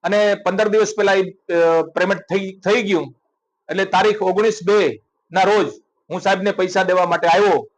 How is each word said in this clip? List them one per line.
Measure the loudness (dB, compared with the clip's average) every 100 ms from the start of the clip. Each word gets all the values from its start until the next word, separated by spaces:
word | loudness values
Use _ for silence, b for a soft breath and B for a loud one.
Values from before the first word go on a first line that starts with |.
અને | 0 0 0 0
પંદર | -2 -2 0
દિવસ | 0 0 0
પહેલા | 0
એ, | 0
અ, | -2 -8 -4 0 2 2
પેમેન્ટ | -2 -4 -2 -4
થઈ, | -4 -6 -6
થઈ | -8 -2 -2
ગયું. | 0 -2 -4 _ _ _ _ _ -10
એટલે | -6 0
તારીખ | 2 2 2
ઓગણીસ | -2 0 0 -2 0
બે | 2 2 -4 _ _ _
ના | 0
રોજ | 2 2 0 -8 _ _ _
હું | -4
સાહેબને | -2 0 -2
પૈસા | -2 -2 0
દેવા | 0 0 0
માટે | 0 2
આવ્યો. | 2 4 0 -4